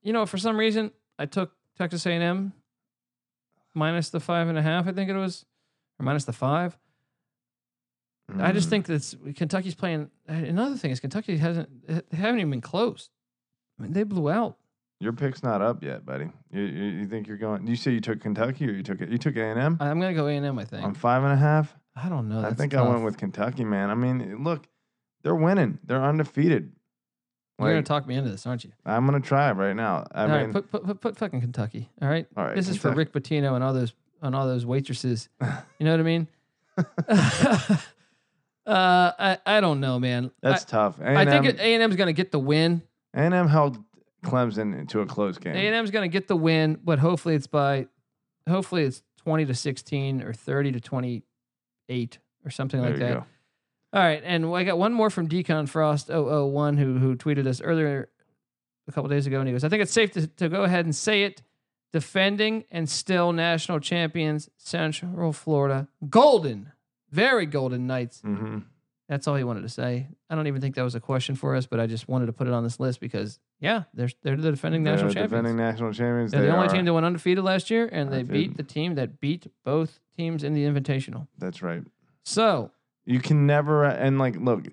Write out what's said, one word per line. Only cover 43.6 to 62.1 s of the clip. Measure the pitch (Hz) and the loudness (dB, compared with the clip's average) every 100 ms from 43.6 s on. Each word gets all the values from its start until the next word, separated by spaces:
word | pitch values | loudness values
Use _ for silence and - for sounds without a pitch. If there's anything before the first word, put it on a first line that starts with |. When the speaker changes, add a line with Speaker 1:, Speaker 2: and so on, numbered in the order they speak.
| 143 117 104 _ _ _ | 4 0 -10 _ _ _
Speaker 2:
Clemson | 175 127 123 104 107 85 76 | -2 0 0 0 -2 -4 -4
to | 107 | -2
a | 98 | -2
close | - 101 87 | -2 -2 -2
game. | - 185 | -6 -2
Speaker 1:
A | |
and | 202 226 | 0 0
M's | 220 | 0
gonna | 214 185 | -2 -2
get | 180 190 | -2 -2
the | 175 | 0
win, | 160 160 156 156 | 2 4 2 0
but | 170 151 | 0 2
hopefully | 160 180 170 | 4 2 0
it's | 156 139 | -2 0
by, | 147 139 139 131 _ _ _ _ _ - | 0 2 0 -4 _ _ _ _ _ -2
hopefully | 185 190 180 | -2 0 0
it's | 143 127 _ _ | 0 -2 _ _
twenty | - 156 147 | -2 0 0
to | 123 | -2
sixteen | 147 131 - 143 135 135 | -4 -6 -6 -4 -2 -4
or | - | -6
thirty | 117 - 139 143 | -8 -4 -2 0
to | 123 | -2
twenty-eight | - 131 123 117 - _ _ _ _ _ - 123 120 - _ _ 151 | -4 -4 -4 -6 -10 _ _ _ _ _ -8 -6 -6 -8 _ _ -12
or | |
something | - 135 135 | -8 -4 -2
Speaker 2:
There | 123 | 0
Speaker 1:
like | 139 | 0
Speaker 2:
you | 123 | -2
Speaker 1:
that. | 127 | -2
Speaker 2:
go. | - _ _ _ _ _ _ | -6 _ _ _ _ _ _
Speaker 1:
All | 202 | 2
right, | 175 156 | 4 2
and | 175 170 160 175 | -2 -2 0 0
I | |
got | 185 170 | 0 2
one | 202 | 2
more | 240 214 | 2 2
from | 196 170 | 0 -2
Decon | 170 170 160 143 | 0 0 0 0
Frost | 160 156 147 - | 0 2 2 0
oh | 160 135 | -2 0
oh | 151 139 | 2 0
one | 139 147 143 | 2 2 2
who, | 135 127 | 2 2
who | 131 127 | 2 0
tweeted | 156 143 135 | 0 0 0
us | 127 | -2
earlier | - 165 151 139 - _ _ _ _ _ _ _ - | 0 0 0 -2 -6 _ _ _ _ _ _ _ -8
a | |
couple | 143 139 | -4 0
days | 143 139 | 2 2
ago, | 135 | 0
and | 135 | 0
he | |
goes, | 123 | 0
"I | 151 | 2
think | 214 | 2
it's | 202 | 2
safe | - 214 | 2 2
to, | 190 156 | 2 -4
to | - 170 | -2 -2
go | 180 | 2
ahead | 196 180 170 | 2 2 2
and | 147 | 0
say | - 208 | 2 2
it. | 202 - _ _ _ _ _ | 2 -2 _ _ _ _ _
Defending | 160 143 | -6 -2